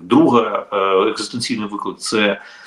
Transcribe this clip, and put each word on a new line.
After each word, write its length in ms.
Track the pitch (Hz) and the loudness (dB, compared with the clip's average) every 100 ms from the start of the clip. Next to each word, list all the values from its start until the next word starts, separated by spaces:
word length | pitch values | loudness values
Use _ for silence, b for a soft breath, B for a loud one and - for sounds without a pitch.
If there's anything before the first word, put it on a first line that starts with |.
Друга, 640 | 87 139 160 120 107 98 - | 0 4 4 4 2 -2 -4
е, 40 | 101 95 95 110 | -2 2 2 2
екзистенційний 580 | 104 104 120 - 117 104 | -2 -8 -8 -6 -6 -6
виклик — 300 | 101 98 90 | -8 -8 -10
це 420 | - 110 104 - B B | -4 0 0 0 B B